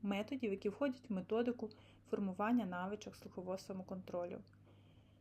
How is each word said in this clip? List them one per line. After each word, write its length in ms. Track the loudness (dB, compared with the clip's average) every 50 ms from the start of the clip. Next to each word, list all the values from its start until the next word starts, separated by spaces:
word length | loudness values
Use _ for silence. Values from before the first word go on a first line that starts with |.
методів, 480 | -2 0 0 0 0 -2 -2 -2 0 0
які 180 | 0 2 0 0
входять 420 | 0 2 2 2 0 -2 -2 -2
в 20 |
методику 580 | -2 0 0 2 2 4 4 2 2 0 -2 -8 -8 -12 -20 -20 -20 -14 -6 -2
формування 560 | 0 2 2 2 2 2 4 6 6 6 6
навичок 500 | 4 0 0 0 0 -2 -4 -6 -8 -10
слухового 420 | -10 -12 -10 -8 -6 -4 -2 -4 -4
самоконтролю. 800 | -4 -6 -6 -6 -4 -6 -6 -6 -6 -4 -2 -2 -2 -2 -4 -8 -10 -12 -20 -20 -20 -20 -20 -20 -20 -20 -20 -20 -20 -20 -20 -20